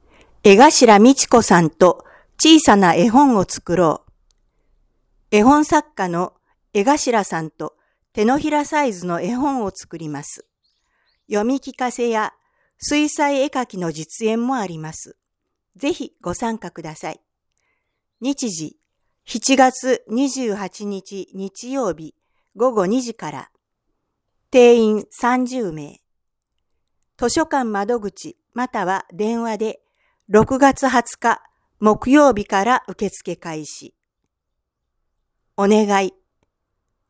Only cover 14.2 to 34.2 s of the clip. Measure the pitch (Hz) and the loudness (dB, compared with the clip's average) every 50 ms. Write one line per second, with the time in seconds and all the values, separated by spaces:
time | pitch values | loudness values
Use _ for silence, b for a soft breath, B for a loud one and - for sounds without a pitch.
14.2 | 226 214 220 233 233 254 269 247 202 180 170 156 156 156 160 - - - - _ | -4 -4 -2 -2 -4 -4 -4 -4 -6 -8 -10 -12 -14 -14 -14 -16 -18 -20 -20 _
15.2 | _ _ _ _ _ _ _ _ _ _ _ 185 - 285 349 - 262 - _ _ | _ _ _ _ _ _ _ _ _ _ _ -8 -6 -6 -6 -6 -10 -16 _ _
16.2 | - 175 170 - 247 226 226 214 - 175 - - 160 156 156 - - 156 - _ | -10 -10 -8 -6 -6 -6 -6 -8 -10 -14 -16 -14 -16 -16 -16 -12 -12 -12 -12 _
17.2 | _ _ _ _ _ _ _ _ _ _ _ _ _ _ _ _ _ _ _ _ | _ _ _ _ _ _ _ _ _ _ _ _ _ _ _ _ _ _ _ _
18.2 | 226 269 277 - 269 220 175 160 156 - _ _ _ _ _ _ _ _ _ _ | -8 -8 -6 -6 -6 -8 -8 -8 -12 -12 _ _ _ _ _ _ _ _ _ _
19.2 | _ - - 226 - 269 269 254 262 262 254 - - 262 247 - _ - 214 247 | _ -12 -10 -6 -2 -2 2 4 2 2 2 -2 -4 -4 -4 -4 _ -8 -4 -4
20.2 | 285 269 247 269 254 220 196 208 202 175 _ - 208 202 202 190 - - 202 196 | -4 -4 -4 -6 -6 -6 -6 -6 -8 -12 _ -12 -12 -12 -12 -12 -14 -16 -16 -16
21.2 | 185 _ - 190 190 196 _ - 233 247 269 277 247 190 160 156 156 151 _ _ | -16 _ -12 -12 -12 -12 _ -16 -14 -10 -6 -6 -4 -4 -6 -8 -12 -20 _ _
22.2 | _ _ _ _ _ _ _ 196 233 262 233 214 180 180 226 262 247 233 220 - | _ _ _ _ _ _ _ -2 -2 -2 0 0 -2 0 -2 -2 -4 -6 -12 -12
23.2 | 180 151 139 131 - _ _ _ _ _ _ _ _ _ _ _ _ _ _ _ | -14 -14 -14 -14 -16 _ _ _ _ _ _ _ _ _ _ _ _ _ _ _
24.2 | _ _ _ _ _ _ - 254 240 240 240 233 220 214 214 208 - _ - - | _ _ _ _ _ _ 2 6 6 6 6 6 4 2 0 -2 -4 _ -14 -6
25.2 | - 240 254 254 254 240 254 254 226 180 156 156 147 143 - _ _ _ _ _ | -4 -2 -2 -2 -2 -4 -6 -6 -8 -8 -8 -10 -14 -16 -18 _ _ _ _ _
26.2 | _ _ _ _ _ _ _ _ _ _ _ _ _ _ _ _ _ _ _ - | _ _ _ _ _ _ _ _ _ _ _ _ _ _ _ _ _ _ _ -6
27.2 | 254 240 - 330 311 320 311 269 247 220 208 196 202 202 240 240 208 196 - - | -4 -2 -2 -2 -2 -2 -2 -4 -4 -2 -4 -6 -4 -4 -4 -4 -4 -8 -12 -12
28.2 | - 156 - _ _ _ - 233 254 - - 226 175 175 190 185 - _ 180 170 | -18 -18 -18 _ _ _ -10 -8 -8 -6 -6 -6 -4 -4 -4 -6 -6 _ -10 -6
29.2 | 208 220 233 233 233 233 220 202 220 220 - - _ _ _ _ _ _ _ _ | -6 -4 -4 -4 -6 -6 -6 -6 -6 -8 -8 -10 _ _ _ _ _ _ _ _
30.2 | _ - 190 214 220 - 262 254 285 269 262 - 277 254 240 240 233 - - - | _ 2 2 2 4 4 2 2 2 2 2 2 -2 0 0 0 -2 -2 -8 -4
31.2 | - 233 - - _ _ _ _ _ _ _ - 208 214 208 214 - 247 269 302 | -2 -2 -2 -2 _ _ _ _ _ _ _ -2 0 2 2 2 0 2 4 6
32.2 | 294 277 226 208 202 - 214 196 196 233 254 - - - 185 - 214 185 - - | 6 4 2 0 -4 -4 -2 -2 0 0 0 -2 -2 -8 -10 -8 -8 -8 -8 -10
33.2 | - 190 170 - - 170 160 156 151 - - - 151 - _ _ _ _ _ _ | -12 -12 -12 -12 -12 -14 -12 -12 -12 -14 -16 -18 -20 -20 _ _ _ _ _ _